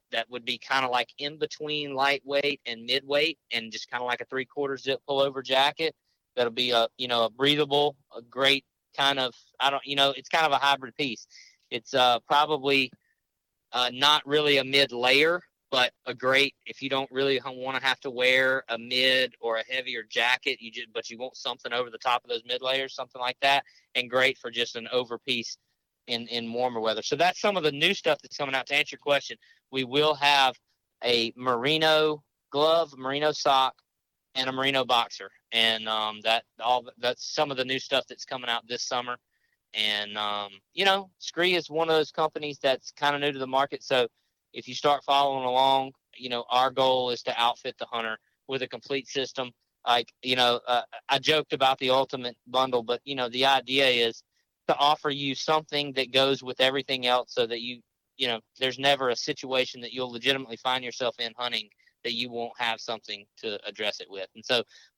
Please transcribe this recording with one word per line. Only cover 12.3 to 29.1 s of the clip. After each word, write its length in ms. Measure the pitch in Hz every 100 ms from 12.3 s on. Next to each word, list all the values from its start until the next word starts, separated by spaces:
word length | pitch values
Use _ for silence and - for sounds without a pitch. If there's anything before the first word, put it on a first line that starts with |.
| 147 151 147 139 139 127 - _ _ _ _ _ _ _
uh, 180 | 120 123
not 340 | 123 143 151 135
really 320 | 151 147 139
a 60 |
mid 280 | 131 139 139
layer, 500 | 120 127 139 160 180 _ _ -
but 220 | 127 123 _ 127
a 80 |
great, 400 | 120 127 135 139 _
if 160 | - -
you 80 | 135
don't 220 | 135 135
really 260 | 131 139 127
h-, 60 | 131
wanna 360 | 127 131 131
have 180 | 135 127
to 100 | 139
wear 540 | 123 127 131 131 131 -
a 100 | 113
mid 560 | 117 127 131 131 127 -
or 160 | 117 113
a 80 |
heavier 400 | 113 131 127 120
jacket, 560 | 107 120 120 127 143 127
you 80 | 113
ju-, 160 | 113 113
but 160 | 113 -
you 80 | 117
want 180 | 127 -
something 360 | 131 120 123
over 180 | 120 120
the 80 | 110
top 240 | 131 120
of 60 | -
those 140 | 117 120
mid 160 | 123
layers, 320 | 131 135 135
something 260 | - 123 127
like 160 | 123 -
that, 240 | 139 139 - _ _
and 140 | 131 123
great 300 | 127 131 131
for 120 | 120
just 260 | 117 117 117
an 120 | 113
over 260 | 123 120 117
piece 400 | - 120 117 - _ _ _ _ -
in, 220 | 117 117
in 240 | 120 117
warmer 280 | 120 127 117
weather. 220 | 110 107
So 140 | - 147
that's 240 | 175 -
some 160 | 208 190
of 80 |
the 80 | 151
new 200 | 143 170
stuff 240 | 202 160 143
that's 140 | - -
coming 180 | 139
out. 120 | 135 127
To 80 | 143
answer 180 | 147
your 60 | 135
question, 360 | 143